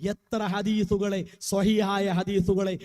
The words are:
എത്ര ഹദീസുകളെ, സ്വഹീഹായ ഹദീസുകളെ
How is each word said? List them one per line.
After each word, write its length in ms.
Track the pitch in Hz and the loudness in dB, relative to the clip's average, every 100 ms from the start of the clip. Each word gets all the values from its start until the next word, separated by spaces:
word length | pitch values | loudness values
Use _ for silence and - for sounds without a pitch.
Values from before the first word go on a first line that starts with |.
| 180 | -6
എത്ര 340 | 208 _ 226 | -6 _ -4
ഹദീസുകളെ, 840 | 208 196 202 214 202 202 202 190 - - | -2 -2 0 0 0 0 0 -4 -6 -10
സ്വഹീഹായ 680 | - 196 196 214 196 202 196 | -4 0 4 4 2 0 0
ഹദീസുകളെ 720 | 175 190 196 185 190 190 185 | 0 0 0 2 2 0 -4